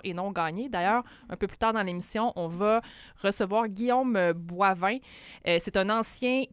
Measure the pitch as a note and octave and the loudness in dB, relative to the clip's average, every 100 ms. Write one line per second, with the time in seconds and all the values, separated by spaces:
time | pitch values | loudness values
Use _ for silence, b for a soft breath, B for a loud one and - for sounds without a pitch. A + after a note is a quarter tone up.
0 | F#3+ F3 G3 F3+ D#3+ F3 C4+ A#3 F3+ A#3 | -6 -6 -4 -2 -4 -4 -4 -2 0 0
1 | A#3+ b - F3+ G3 - A3+ A3 F#3+ F3 | -2 b -14 -6 -6 -2 0 0 -2 -4
2 | F#3 A3 A#3 - E3 E3+ G#3 A3+ B B | -4 -2 -2 -2 -4 -2 2 2 B B
3 | B - G3 G3+ F#3+ G#3 A3+ F#3+ A#3+ B3 | B -4 -2 0 0 0 0 -2 0 2
4 | C4 G#3 F3 E3+ E3+ F3 G3 F#3 F#3+ B3 | 2 2 2 0 -4 0 2 2 0 -2
5 | B B B B - E3+ F#3 G3 F#3+ A3 | B B B B 0 2 2 0 2 2
6 | A3+ - B3 B3+ C4+ | 0 -2 0 0 0